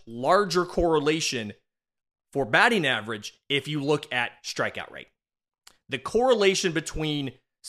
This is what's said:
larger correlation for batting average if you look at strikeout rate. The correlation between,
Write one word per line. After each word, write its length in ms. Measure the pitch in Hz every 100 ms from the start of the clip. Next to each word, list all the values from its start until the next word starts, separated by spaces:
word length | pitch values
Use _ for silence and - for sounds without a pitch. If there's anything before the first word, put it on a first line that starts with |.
| -
larger 600 | 117 135 190 196 175 175
correlation 880 | - 170 156 147 160 - 123 104 - _ _ _ _ _ _ _
for 120 | 139
batting 420 | 120 160 226 220 139
average 480 | 117 104 107 - - -
if 180 | 139 147
you 160 | 151
look 240 | 139 147 -
at 200 | 123 120 -
strikeout 480 | - - 110 101 69
rate. 160 | 69 - _ _ _ _ _ - _ -
The 100 | 127
correlation 720 | - 220 254 226 196 190 185
between, 600 | 160 156 - 156 147 135 - _ _